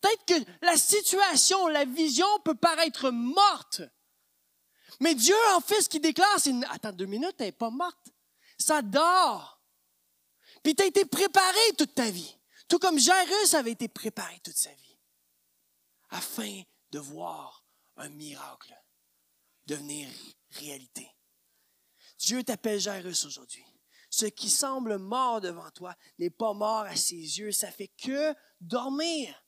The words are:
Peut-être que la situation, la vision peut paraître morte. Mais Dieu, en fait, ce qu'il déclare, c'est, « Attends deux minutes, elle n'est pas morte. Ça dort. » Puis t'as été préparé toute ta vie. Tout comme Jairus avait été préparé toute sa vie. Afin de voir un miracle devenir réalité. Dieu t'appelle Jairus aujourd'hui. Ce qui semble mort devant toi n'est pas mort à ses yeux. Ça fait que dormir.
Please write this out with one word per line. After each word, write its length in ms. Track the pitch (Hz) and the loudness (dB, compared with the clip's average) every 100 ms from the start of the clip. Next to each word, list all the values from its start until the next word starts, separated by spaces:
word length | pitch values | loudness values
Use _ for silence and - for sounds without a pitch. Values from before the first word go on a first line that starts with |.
Peut-être 240 | 392 440 - | 4 2 2
que 400 | 349 233 - 349 | 0 0 -2 2
la 100 | 320 | 4
situation, 920 | - 415 392 370 392 302 - 381 359 | 4 2 2 2 4 6 4 4 2
la 160 | 302 | 2
vision 420 | 277 262 320 247 381 415 | 0 0 0 2 2 2
peut 160 | 330 269 | 0 2
paraître 540 | 339 208 330 - 262 | 2 2 0 0 -4
morte. 720 | 240 240 330 403 320 - - 156 _ _ _ _ _ _ _ _ _ _ - | -2 -2 4 4 4 -6 -12 -12 _ _ _ _ _ _ _ _ _ _ -2
Mais 140 | 294 | 0
Dieu, 220 | 294 220 415 453 | 4 4 6 6
en 60 | 370 | 4
fait, 220 | - 415 | 2 0
ce 60 | - | 0
qu'il 140 | 311 | 0
déclare, 360 | 311 302 381 392 | 0 4 4 4
c'est, « 160 | 285 254 247 | 0 -2 -4
Attends 220 | - 220 | -8 -10
deux 140 | 180 190 | -8 -8
minutes, 300 | 202 330 370 | -4 -6 -6
elle 80 | 214 | -8
n'est 60 | |
pas 180 | - 233 | -6 -6
morte. 400 | 240 349 - - _ _ _ _ _ | -4 -6 -8 -20 _ _ _ _ _
Ça 220 | - 311 | 0 0
dort. » 800 | 220 226 320 370 330 202 - - _ _ _ _ _ _ _ _ _ - | 2 2 4 6 4 0 -10 -20 _ _ _ _ _ _ _ _ _ -4
Puis 120 | 285 | -2
t'as 120 | 302 392 | 2 4
été 180 | 359 | 4
préparé 540 | 381 277 392 - 370 381 466 330 | 2 2 2 4 4 4 2 2
toute 180 | 302 | -2
ta 160 | - 233 | 0 -2
vie. 280 | 180 165 - _ _ _ | -4 -12 -18 _ _ _
Tout 100 | 349 | 2
comme 200 | 381 311 | 2 4
Jairus 560 | 254 370 359 392 403 | 6 6 4 2 2
avait 180 | 320 233 | 2 0
été 160 | 233 233 | -4 -8
préparé 500 | - 220 208 190 180 | -8 -10 -8 -12 -12
toute 160 | - - | -12 -6
sa 160 | - | -6
vie. 260 | - _ _ _ _ _ _ _ _ _ _ _ _ _ | -8 _ _ _ _ _ _ _ _ _ _ _ _ _
Afin 520 | 185 - - 214 196 180 _ _ | -12 -10 -8 -8 -10 -16 _ _
de 60 | 139 | -14
voir 640 | 139 147 87 80 139 - _ _ _ - | -14 -12 -10 -10 -16 -20 _ _ _ -18
un 120 | 147 | -18
miracle 680 | 147 151 139 143 127 - - _ _ _ _ _ _ _ _ - | -16 -18 -16 -18 -20 -20 -20 _ _ _ _ _ _ _ _ -12
devenir 420 | 143 147 147 139 127 - - _ | -12 -10 -14 -14 -18 -20 -20 _
réalité. 600 | - 151 139 127 - - _ _ _ _ _ _ _ _ _ _ _ | -18 -16 -16 -16 -20 -20 _ _ _ _ _ _ _ _ _ _ _
Dieu 260 | - 240 | -4 -2
t'appelle 340 | 254 214 226 208 | -4 -4 -4 -4
Jairus 460 | 190 196 180 165 | -4 -8 -6 -6
aujourd'hui. 420 | 151 139 127 - _ _ _ _ _ | -6 -10 -18 -20 _ _ _ _ _
Ce 160 | - 214 | -4 -4
qui 220 | - 214 | -4 -2
semble 500 | - 277 262 240 202 | 0 0 -4 -4 -4
mort 420 | 190 240 254 226 | -4 -2 0 -2
devant 300 | 185 170 160 | -4 -10 -16
toi 240 | - 180 180 _ _ | -18 -18 -18 _ _
n'est 120 | 175 | -6
pas 220 | - 220 | -2 -4
mort 300 | 202 214 220 | -2 -2 -2
à 120 | 208 | -4
ses 220 | 175 - 175 | -4 -4 -4
yeux. 340 | 156 147 208 | -10 -10 -4
Ça 220 | 202 202 | -4 -4
fait 160 | - 196 | -8 -16
que 440 | _ 254 269 302 294 _ _ | _ -6 -2 -2 -4 _ _
dormir. 840 | 170 240 254 269 330 320 233 - | -6 -6 -4 -4 -4 -4 -6 -12